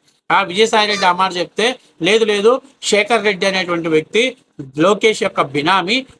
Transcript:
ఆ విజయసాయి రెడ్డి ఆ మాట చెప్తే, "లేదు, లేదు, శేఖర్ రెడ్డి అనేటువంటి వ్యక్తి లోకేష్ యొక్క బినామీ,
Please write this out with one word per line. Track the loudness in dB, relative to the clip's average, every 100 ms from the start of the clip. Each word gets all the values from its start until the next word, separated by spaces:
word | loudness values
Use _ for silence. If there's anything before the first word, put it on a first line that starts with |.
| _ _ -2
ఆ | -2
విజయసాయి | 0 0 2 2 0
రెడ్డి | 0 0
ఆ |
మాట | 2 -2 -2
చెప్తే, | -6 -2 -2 -4 _ _
"లేదు, | 0 2 2
లేదు, | 2 2 0 -2 _
శేఖర్ | -2 0 2 0
రెడ్డి | 0 -2 -2
అనేటువంటి | -2 -2 -4 0
వ్యక్తి | 0 0 0 -2 -4 _ -18 -12 0
లోకేష్ | 2 2 2 0
యొక్క | -2 -2
బినామీ, | -4 -2 0 0 0 -4 -4 _